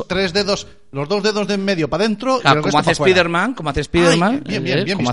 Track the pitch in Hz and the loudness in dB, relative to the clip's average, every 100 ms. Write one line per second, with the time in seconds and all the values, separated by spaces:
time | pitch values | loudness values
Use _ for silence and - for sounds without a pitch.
0 | - 185 190 190 196 196 - - - 139 | -4 -2 -2 -2 -2 -2 -6 -18 -12 -8
1 | 143 208 208 208 190 202 196 185 143 156 | -4 0 0 0 -2 -2 0 0 0 0
2 | 220 208 254 262 151 151 151 147 160 165 | 0 0 -2 0 2 2 2 2 2 2
3 | 190 185 170 170 214 254 156 151 143 170 | 4 4 2 0 -2 -4 -6 -4 -2 2
4 | 170 165 185 277 - 202 170 - - 202 | 4 4 2 0 -4 -6 -2 -2 -2 -2
5 | 240 | -2